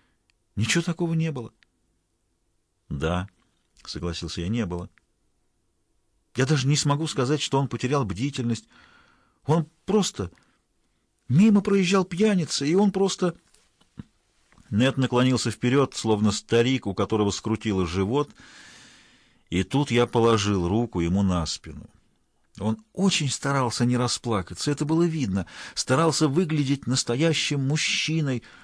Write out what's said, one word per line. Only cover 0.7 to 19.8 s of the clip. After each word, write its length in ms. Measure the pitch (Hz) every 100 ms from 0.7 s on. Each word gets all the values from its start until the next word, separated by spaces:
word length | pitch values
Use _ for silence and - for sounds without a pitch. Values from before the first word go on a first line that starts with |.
| 170
такого 320 | 170 165 170 165
не 160 | 160
было. 200 | 139 110 - _ _ _ _ _ _ _ _ _ _ _ _ _
Да, 380 | 71 78 90 98 _ _ _ _ _
согласился 580 | - - 87 82 82 -
я, 80 | 87
не 180 | 117 95
было. 220 | 87 92 _ _ _ _ _ _ _ _ _ _ _ _ _ _ -
Я 100 | 131
даже 220 | 147 131
не 80 | 147
смогу 320 | 143 143 160
сказать, 340 | - 127 147
что 180 | - 139
он 80 | 117
потерял 380 | 117 123 143 107
бдительность. 600 | 90 139 139 120 113 - _ - _ _ _ _ _ -
Он 220 | 165 156 _ -
просто... 460 | 208 - - 90 - _ _ _ _ _ _ _ _ -
Мимо 340 | 139 220 202
проезжал 440 | 202 196 175 196 185
пьяница, 600 | 170 214 190 147 - 139
и 100 | 180
он 160 | 208
просто. 440 | 190 190 - 180 - _ _ _ _ _ - - _ _ _ _ _ _
Нед 280 | 107 131 135
наклонился 520 | 127 123 127 123 120
вперёд, 460 | - 123 139 131 -
словно 360 | 113 104 107
старик, 540 | 101 - 117 120 131 101
у 60 |
которого 380 | 92 120 110 101
скрутило 540 | - 107 110 110 95 87
живот, 460 | 90 98 139 143 - - - - - - - _ _ _ _ _
и 140 | 90
тут 280 | 95 135